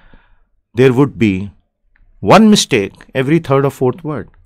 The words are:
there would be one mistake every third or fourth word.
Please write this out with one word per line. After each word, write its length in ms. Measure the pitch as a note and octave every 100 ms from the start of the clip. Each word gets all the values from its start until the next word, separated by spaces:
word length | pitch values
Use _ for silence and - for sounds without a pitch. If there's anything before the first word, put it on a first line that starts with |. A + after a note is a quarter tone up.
| _ - _ _ _ _ _
there 180 | G#2+ C3+
would 280 | A#2+ C#3+ F2+
be 320 | A2 F#2+ G2 - _ _ _ _ _ _
one 300 | G#2+ F3+ A3
mistake 440 | G#3 - B2 G2 - -
every 240 | B2+ C3 E3
third 280 | E3 C#3 C#3
or 40 |
fourth 340 | - B2+ F3+
word. 260 | - C#3+ F2+ _